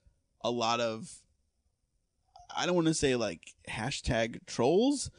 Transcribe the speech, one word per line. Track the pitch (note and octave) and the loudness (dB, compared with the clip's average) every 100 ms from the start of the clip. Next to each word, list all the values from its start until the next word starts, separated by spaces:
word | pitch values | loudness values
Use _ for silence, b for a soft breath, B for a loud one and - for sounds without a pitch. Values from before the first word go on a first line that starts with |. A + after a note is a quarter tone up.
| _ _ _ _ | _ _ _ _
a | A2+ | -2
lot | A#2+ A2+ A#2+ | 2 2 2
of, | A#2 A2 - - _ _ _ _ _ _ _ _ _ _ _ - - | 0 -4 -10 -18 _ _ _ _ _ _ _ _ _ _ _ -20 -12
I | - D#3 | -6 0
don't | F3+ | 2
wanna | D#3+ | 2
say, | D#3+ C#3 B2 | 2 2 2
like, | G#2 E2 - - - | 0 -4 -14 -20 -12
hashtag | B2+ A#2+ - - A#2 A#2 B2 - | -6 -6 -4 -2 0 0 -4 -10
trolls, | - B2 F3 C4 C#4+ - | 0 4 4 2 0 -6